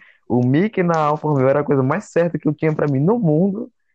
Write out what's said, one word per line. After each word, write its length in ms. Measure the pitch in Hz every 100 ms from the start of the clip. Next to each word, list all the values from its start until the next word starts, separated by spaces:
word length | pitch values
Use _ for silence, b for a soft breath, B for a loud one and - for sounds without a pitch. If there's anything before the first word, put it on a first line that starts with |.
| B B -
o 180 | 123 123
Mick 340 | 139 208 202
na 160 | 175 165
Alfa 300 | 147 151 156
Romeo 220 | 143 131
era 100 | 139
a 60 |
coisa 180 | 147 143
mais 220 | 131 165
certa 340 | - - 170 165
que 80 | 160
eu 80 |
tinha 180 | 151 156
pra 140 | 151 147
mim 140 | 135
no 180 | 151 247
mundo 500 | 185 151 196 196 247 _ _